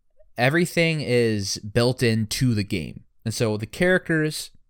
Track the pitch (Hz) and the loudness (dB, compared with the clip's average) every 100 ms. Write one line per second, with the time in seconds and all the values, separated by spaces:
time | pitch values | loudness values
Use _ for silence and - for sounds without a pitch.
0 | _ _ - - 127 165 175 - 165 156 | _ _ -14 -2 0 2 0 2 0 0
1 | 120 123 117 104 98 - 104 120 120 127 | 0 2 2 0 -4 -6 -2 0 2 2
2 | 117 110 107 - 127 107 98 98 65 - | 2 2 -2 0 0 0 -2 -4 -6 -12
3 | - _ 113 - 113 107 110 - 180 185 | -20 _ -6 -2 0 -2 -4 0 2 2
4 | - 160 156 - - - | 2 -2 -2 -4 -12 -18